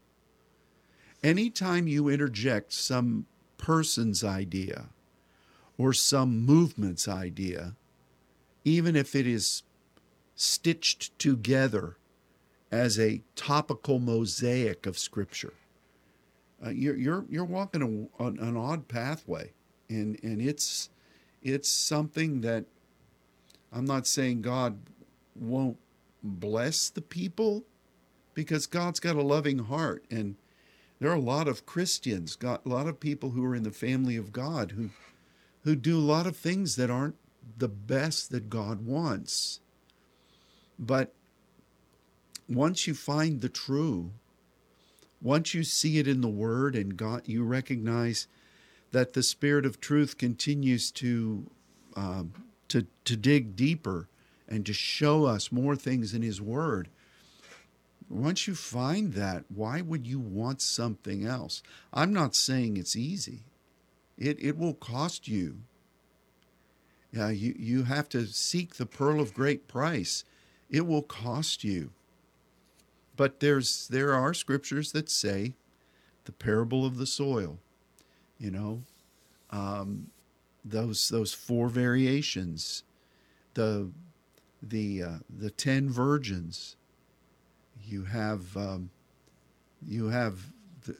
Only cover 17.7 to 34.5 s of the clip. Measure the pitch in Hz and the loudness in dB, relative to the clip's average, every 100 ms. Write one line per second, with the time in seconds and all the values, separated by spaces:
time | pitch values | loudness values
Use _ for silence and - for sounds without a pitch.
17.7 | 165 120 107 117 - 120 82 117 117 127 | 0 0 -2 -6 -4 -4 -2 -2 -2 -2
18.7 | 165 - 120 127 160 - 78 - _ _ | -4 -4 -4 -4 -6 -6 -8 -8 _ _
19.7 | _ - 110 107 107 113 107 131 147 - | _ -6 -4 -2 -4 -6 -2 -2 -2 -4
20.7 | - - _ _ _ _ _ 131 139 - | -4 -8 _ _ _ _ _ -4 -2 0
21.7 | - - 151 156 160 160 135 113 113 - | 0 0 0 0 0 0 0 0 -2 -4
22.7 | _ _ _ _ _ _ _ _ - _ | _ _ _ _ _ _ _ _ -20 _
23.7 | 120 139 135 - 143 127 120 120 127 123 | -4 0 0 2 2 2 0 0 0 0
24.7 | 104 - - - _ _ 117 117 131 131 | -2 -14 -20 -20 _ _ -10 -4 0 0
25.7 | - _ _ _ _ 104 90 104 110 135 | -4 _ _ _ _ -8 -6 -2 0 0
26.7 | 160 - - - 170 185 - 220 208 - | 0 -2 -6 -8 -6 -6 0 0 0 -6
27.7 | _ _ _ _ _ _ 156 151 156 - | _ _ _ _ _ _ -8 -2 -2 0
28.7 | 175 175 170 170 151 139 151 147 131 110 | 0 0 0 0 2 4 4 4 0 -2
29.7 | 151 147 - - 113 101 101 _ _ _ | -2 -2 -2 -6 -4 -4 -8 _ _ _
30.7 | _ _ - 139 170 120 143 151 117 - | _ _ -2 0 2 2 2 2 -2 -4
31.7 | 170 180 - 127 95 80 - 123 117 120 | -2 0 0 -2 -4 -4 -6 -4 -4 -2
32.7 | 123 156 147 151 147 135 123 127 120 107 | -2 -2 -4 -4 -4 -4 -2 0 0 -4
33.7 | - 120 131 127 113 104 113 143 | -2 0 2 2 0 -4 -6 -4